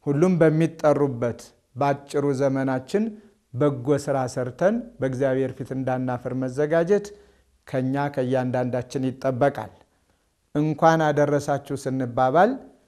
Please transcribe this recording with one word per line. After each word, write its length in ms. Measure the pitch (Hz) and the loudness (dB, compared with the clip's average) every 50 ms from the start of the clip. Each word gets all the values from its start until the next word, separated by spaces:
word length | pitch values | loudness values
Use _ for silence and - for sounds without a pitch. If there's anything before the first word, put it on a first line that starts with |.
| _ | _
ሁሉም 280 | 147 143 143 170 185 185 | -2 2 2 4 4 4
በሚጠሩበት 1040 | 160 165 160 151 156 165 156 160 - - 151 147 147 147 143 123 117 123 117 110 - - - _ _ _ _ _ | 6 4 4 6 4 2 0 0 0 2 2 4 4 2 0 0 -2 -4 -4 -4 -6 -14 -20 _ _ _ _ _
በአጭሩ 500 | 123 139 143 139 135 - - - 147 139 143 139 | -2 0 0 0 -2 -6 -6 -4 -2 0 0 0
ዘመናችን 720 | 127 139 135 135 135 135 135 131 127 131 - - 202 220 226 214 - - - _ _ _ _ - | 0 0 0 0 0 0 -2 -2 -4 -4 -2 -2 -2 -2 -2 -6 -12 -20 -20 _ _ _ _ -4
በጎ 440 | 120 147 147 135 123 120 143 143 139 | 0 0 0 0 -2 -2 0 0 0
ስራ 180 | 143 151 139 135 131 | 0 -2 -2 -2 -2
ሰርተን 480 | 117 - 135 123 123 123 - 170 190 226 240 233 - - | -4 -4 -6 -6 -6 -4 0 2 2 2 0 -6 -10 -8
በእግዚአብሔር 560 | - 131 135 131 123 139 135 127 131 135 127 117 | -6 -4 -4 -2 0 0 0 0 0 -2 -4 -4
ፊት 160 | - 131 - | -10 -10 -8
እንዳናፍር 640 | 131 131 131 131 127 127 131 127 123 120 - 127 123 | -6 -6 -4 -4 -4 -2 -2 -4 -6 -4 -4 -4 -2
መዘጋጀት 720 | 131 127 127 123 135 151 151 160 165 175 170 208 202 202 - - - - _ _ _ _ _ _ _ _ | -2 -4 -4 -2 -2 0 2 2 0 2 2 2 0 0 -6 -18 -20 -20 _ _ _ _ _ _ _ _
ከኛ 280 | - - 131 131 131 135 139 143 143 | -6 -4 -2 -2 -2 -2 -2 -2 -2
ከእያንዳንዳችን 920 | 139 135 131 123 131 127 127 127 123 127 127 127 117 127 117 - - 139 131 | -2 -4 -2 0 0 0 0 0 -2 -2 -2 -2 -4 -4 -6 -6 -6 -4 -4
ይጠበቃል። 680 | 131 127 - - 135 131 117 143 143 139 - 107 101 - _ _ _ _ _ _ _ _ _ _ _ _ _ _ _ _ | -4 -4 -2 -4 -4 0 2 0 0 0 -2 -12 -12 -16 _ _ _ _ _ _ _ _ _ _ _ _ _ _ _ _
እንኳን 440 | 147 151 156 151 147 170 160 165 160 | 0 0 0 0 4 4 4 4 4
አደረሳችሁ 760 | 156 151 147 147 147 143 147 143 143 - 143 135 135 - 143 | 2 2 2 2 2 2 2 -2 0 -2 -4 -4 -4 -8 -10
ስንባባል 720 | 127 - 131 131 131 131 120 113 131 131 131 131 165 190 233 269 262 - - _ _ _ | -6 -4 -4 -4 -4 -4 -4 0 0 0 4 6 4 4 4 2 -6 -12 -20 _ _ _